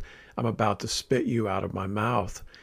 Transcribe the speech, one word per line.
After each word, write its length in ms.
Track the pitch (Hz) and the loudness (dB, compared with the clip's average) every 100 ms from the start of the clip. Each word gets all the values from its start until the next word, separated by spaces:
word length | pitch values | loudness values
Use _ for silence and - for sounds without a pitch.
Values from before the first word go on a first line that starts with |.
| - - - - | -4 -14 -10 -2
I'm 80 | 117 | 0
about 340 | - 107 104 | 2 2 2
to 80 | 113 | -2
spit 380 | - - 127 160 | -4 0 2 2
you 240 | 117 104 | 0 0
out 160 | 95 95 | 0 -2
of 80 | |
my 120 | 98 95 | -2 -2
mouth." 580 | 104 113 120 101 - - - | 0 2 2 0 -6 -14 -20